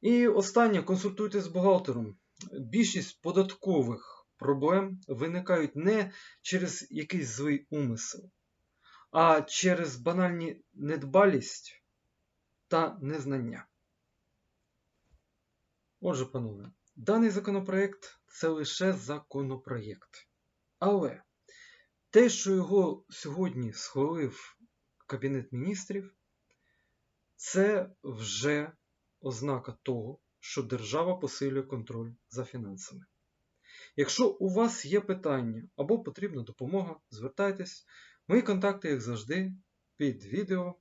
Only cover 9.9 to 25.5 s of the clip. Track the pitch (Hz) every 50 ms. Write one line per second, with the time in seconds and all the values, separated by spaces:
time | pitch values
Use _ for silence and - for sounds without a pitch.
9.9 | 127 123 120 165 175 180 185 180 175 170 165 165 - - _ _ _ - 139 143
10.9 | 156 156 139 139 135 185 202 196 185 139 - - - - - - - - _ _
11.9 | _ _ _ _ _ _ _ _ _ _ _ _ _ _ _ _ 175 160 165 156
12.9 | 233 208 139 135 156 156 131 135 139 135 123 117 113 - - _ _ _ _ _
13.9 | _ _ _ _ _ _ _ _ _ _ _ _ _ _ _ _ _ _ _ _
14.9 | _ _ _ _ _ _ _ _ _ _ _ _ _ _ _ _ _ _ _ _
15.9 | _ _ - 180 170 131 131 127 - 131 120 110 104 101 101 - - _ _ _
16.9 | _ - 117 - 208 226 233 220 196 196 196 - 202 196 190 190 190 190 196 196
17.9 | 196 - - - - _ _ _ - - - 165 160 156 151 - - - 180 190
18.9 | 190 185 113 117 147 147 143 _ - 135 139 131 131 127 - - 131 120 104 107
19.9 | 104 - - _ - - - _ _ _ _ _ _ _ _ _ _ _ - 190
20.9 | 202 196 165 131 - - - _ _ _ _ _ - - - - - _ _ _
21.9 | _ _ _ _ - 214 247 240 233 - - 196 190 190 180 143 190 202 180 165
22.9 | 143 - _ _ - - - 156 143 170 185 175 127 123 123 113 104 - - -
23.9 | - 135 135 151 165 165 151 123 107 - - - - _ - _ _ _ _ _
24.9 | _ _ _ _ - 123 104 139 139 131 123 -